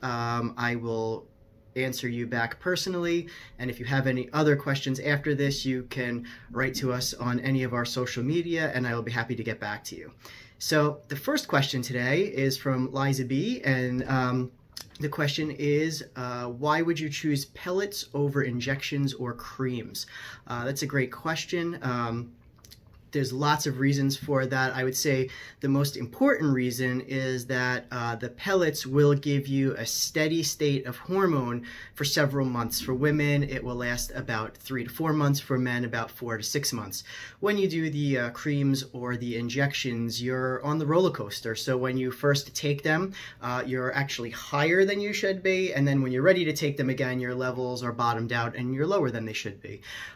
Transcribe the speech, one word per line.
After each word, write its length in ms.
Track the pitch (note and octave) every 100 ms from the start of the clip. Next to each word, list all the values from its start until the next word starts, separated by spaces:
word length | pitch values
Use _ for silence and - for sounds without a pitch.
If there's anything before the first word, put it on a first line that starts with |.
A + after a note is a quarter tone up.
um, 500 | B2+ A#2+ A#2 A#2 A#2 A#2+
I 180 | A#2+
will 540 | A#2+ A#2 A2+ A2+ A2 - - - - - B2+
answer 320 | C3 - B2
you 180 | A#2+ A#2
back 320 | A#2+ A#2 -
personally. 680 | F3+ F3 F#3+ F3+ E3+ E3+ E3+ - - -
And 100 | B2+
if 80 | A#2
you 80 | A#2+
have 220 | C#3 C3+
any 200 | B2+ -
other 240 | D3+ D3+ C#3+
questions 420 | C#3+ C#3 C#3 C3
after 380 | D3 C#3+ D3+ C#3+
this, 280 | C#3 C#3
you 200 | C3 B2+
can 420 | B2 C3+ B2 A#2+ - - -
write 240 | A#2 C3
to 180 | C3 C3
us 220 | B2 A#2+
on 240 | - B2 A#2+
any 240 | C3+ C3+
of 100 | B2+
our 120 | A#2+
social 400 | A#2+ B2+ B2 B2
media, 480 | B2 E3+ E3+ E3 D#3
and 100 | B2+
I 120 | B2+ A#2
will 60 |
be 100 | A#2
happy 240 | A#2+ A#2 A#2+
to 80 |
get 160 | A2 G#2+
back 240 | G#2 G#2+
to 100 | -
you. 160 | E2 D#2+ - - - - -
So 440 | - D#3 D3 D3 -
the 80 |
first 320 | C#3 - D4+ -
question 360 | D3 C3+ C3
today 400 | A#2+ B2 B2+ D#3
is 340 | G3+ C3+ C3+ C3
from 360 | C#3 B2+ C3
Liza 340 | C3+ C3+ C#3 B2
B, 340 | C3+ G#3 B3
and, 380 | C#3 C3 B2+ B2+ B2+
um, 420 | C3 B2+ B2+ B2+ - - - - -
the 80 | D3
question 440 | D3 C#3+ D3+ D3+
is, 500 | C#3 D3 D3 D#3+ D#3 - C3
uh, 300 | B2 B2 A#2+
why 360 | A#2+ D3 D#3
would 160 | E3 D#3
you 100 | D3+
choose 360 | D3 D#3 C#3
pellets 640 | - - F3 F#3 G3+ G3+ -
over 280 | C#3+ C#3+ C#3
injections 720 | B2+ A#2+ C3 C3+ - C#3+ C3+
or 180 | C3 A#2+
creams? 720 | A#2 - - C3 B2 A2 - - - - - -
Uh, 160 | A#2+
that's 180 | B2+ C#3
a 40 | C#3+
great 260 | C#3 B2+
question. 640 | - D#3+ D#3+ - F3 E3+ E3+
Um, 500 | C3+ B2 A#2 A#2 A#2+ - - - - - - - -
there's 220 | D3 B2+
lots 340 | B2+ D3 D3+ D3
of 120 | B2
reasons 400 | C#3 C#3+ C#3 C3+
for 260 | D3 C3+
that. 320 | C3 C3 C3 B2+
I 80 |
would 100 | C3
say 360 | C3 D3+ C3+ C3 - - -
the 80 | C#3
most 280 | C#3 C#3+ -
important 560 | A#2+ - C#4 - D3+
reason 480 | B2+ B2 A#2+ B2+ B2+
is 460 | B2+ C3+ C3 B2+ B2
that, 400 | B2+ B2+ B2 -
uh, 260 | B2+ A#2+ A2+
the 120 | B2
pellets 580 | - G3+ F#3+ E3 D3 C3
will 280 | C#3 C#3+
give 340 | C#3+ C#3+ C#3+ C#3
you 240 | C3+ C3+ -
a 100 | A2+
steady 560 | - - D#3+ D#3 E3
state 420 | D3+ - D3 C3+
of 140 | B2 B2+
hormone 680 | - F#3+ F#3 C#3+ A#2+ A#2+ - - -
for 100 | -
several 400 | C#3 D#3 C#3+ C#3
months. 380 | C3 A#2+ A2+ -
For 100 | -
women, 520 | B2+ D3 D3+ D3 C#3+
it 200 | C#3 C3
will 120 | B2 A#2+
last 360 | A#2+ A#2+ -
about 440 | C3 B2 A2+ A2 -
three 260 | - C3
to 60 | A#2+
four 240 | - D#3+
months. 260 | D3+ C#3+ C#3
For 180 | - C3
men, 280 | B2+ B2 A#2+
about 240 | A2+ A2+
four 260 | - A#2+ A2
to 60 |
six 280 | A2 D3 C#3
months. 320 | A#2 G#2 - - - - -
When 160 | G3+ G3+
you 100 | F#3+
do 220 | D#3+ D#3+
the, 300 | D3 C#3+ B2+
uh, 120 | A#2+
creams 520 | A#2+ D#3 C#3+ C#3 C3+ -
or 240 | B2+ B2 A#2+
the 220 | A#2+ A#2
injections, 840 | A#2+ C3+ C#3 - C3 A#2 A#2 A2+
you're 400 | B2 B2+ B2+ B2+
on 140 | C#3+ D#3+
the 60 |
roller 260 | D3 E3+ F#3
coaster. 440 | C#3 G#2 - A#2
So 240 | A2 - B2+
when 180 | B2+ B2+
you 140 | B2+
first 440 | - C#3+ C#3+ -
take 280 | - D3 C#3+
them, 320 | D#3 D#3+ F#3+ F#3+ - -
uh, 220 | B2 B2 B2
you're 280 | B2+ B2+
actually 380 | C#3 C#3 - A#2
higher 520 | - - C#3+ D#3+ F3+
than 160 | G3 G3+
you 140 | G#3
should 280 | G3+ G3 F#3+
be. 300 | F#3+ F#3 F#3
And 160 | C#3 C#3
then 140 | C#3
when 100 | C3
you're 80 | B2+
ready 240 | E3 F3+
to 80 | D#3
take 240 | D3 D3+ C#3
them 140 | C3
again, 300 | C3 B2+ B2+
your 140 | B2
levels 480 | B2+ B2+ B2 B2+ B2
are 100 | B2
bottomed 420 | A2+ A#2+ A2+ A2+
out 200 | A#2+ A#2
and 200 | A#2 B2
you're 120 | C3+ D#3
lower 240 | G#3 C3
than 140 | A2+
they 80 | A2
should 300 | G#2 G#2+ G2
be. 180 | G2+ G2+ - - -